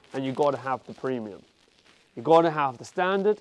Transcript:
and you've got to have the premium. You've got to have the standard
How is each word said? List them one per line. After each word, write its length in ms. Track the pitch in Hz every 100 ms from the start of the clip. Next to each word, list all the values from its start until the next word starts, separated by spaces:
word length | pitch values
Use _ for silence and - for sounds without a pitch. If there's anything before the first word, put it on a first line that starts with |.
| -
and 120 | 135 135
you've 100 | 131
got 160 | 147
to 60 | 135
have 260 | 127 127 -
the 60 |
premium. 500 | 113 131 131 107 90 - _ _ _ _ _ _ -
You've 100 | 120
got 160 | 160
to 80 | 170
have 300 | 156 139 120
the 60 | 120
standard 540 | - 180 196 202 208